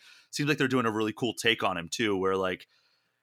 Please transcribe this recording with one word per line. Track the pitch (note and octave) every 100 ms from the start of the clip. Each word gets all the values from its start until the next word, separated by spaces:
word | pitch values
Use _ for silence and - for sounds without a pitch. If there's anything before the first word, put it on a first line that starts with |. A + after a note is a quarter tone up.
| - - _
Seems | - D3
like | D3
they're | C3+
doing | C3 A#2
a |
really | G#2+ A2
cool | G#2 A#2
take | - A#2 A2+
on | G#2+ F2
him, | E2+
too, | - A2 G2
where, | F#2+ F#2+
like, | F#2 F2+ - _ _ _ _ _